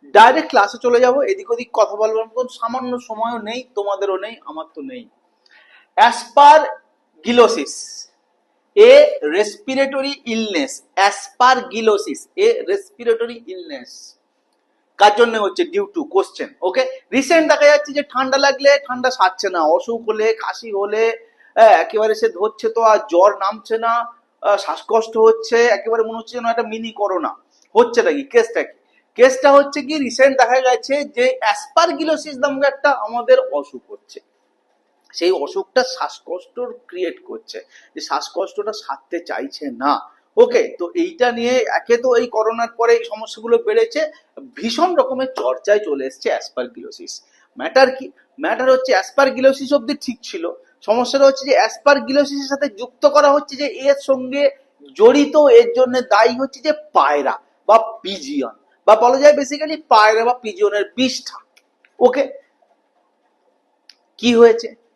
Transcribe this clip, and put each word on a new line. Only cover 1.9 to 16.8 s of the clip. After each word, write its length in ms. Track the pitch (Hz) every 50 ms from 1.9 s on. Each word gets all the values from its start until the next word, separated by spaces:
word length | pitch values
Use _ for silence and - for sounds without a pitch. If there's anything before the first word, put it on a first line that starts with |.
| 202
বলবার 300 | 208 214 220 220 220 226
মতন 200 | 226 220 240 247 247 - -
সামান্য 380 | 226 233 240 254 247 247 247 247
সময়ও 380 | 247 _ 220 214 226 233 240 226
নেই, 260 | 208 214 226 254 254 _ _
তোমাদেরও 420 | 208 202 202 202 190 196 196 190
নেই, 200 | 185 196 214 233 - _
আমার 180 | - 151 156 160 156 _
তো 80 | 160 143
নেই। 260 | 135 127 123 117 _ _ _ _ _ _ _ _ _ _ _ _ _ _ _ _ _ _ - 208 240
Aspergillosis, 1700 | 233 - - - - - 285 294 302 311 294 - - - _ _ _ _ _ _ _ _ - 208 240 240 233 - 226 233 139 - - - - - - - - _ _ _ _ _ _ _ _ _ _ _ _ _ _
a 160 | 208 214 240 - 571 - - - - - - 320
respiratory 800 | 381 427 - - - - - 262 262 277 269 277 277 269 277 285 - _ 233 220
illness, 380 | 226 226 214 196 160 139 127 - - _ _ _ - 190 202
aspergillosis, 1120 | 196 - - - _ _ 247 254 262 247 - - - 220 226 220 208 202 - - 139 - - _ _
a 120 | - 196 226 233 - - -
respiratory 680 | 392 392 392 _ _ _ 233 233 226 226 233 233 240 233 233 - 370
illness। 380 | 185 175 - - 262 - - - - - - _ _ _ _ _ _ _ _ _ _ _ _ _ _ _ _ _ -
কার 120 | 202 208 214 240
জন্য 200 | 233 233 226 220
হচ্ছে? 240 | 208 190 185 - 175
Due 260 | 151 165 196 202 196 -
to 60 | 175 143 - 165
question, 340 | 190 381 - _ - - - - _ -
ওকে? 380 | 185 185 262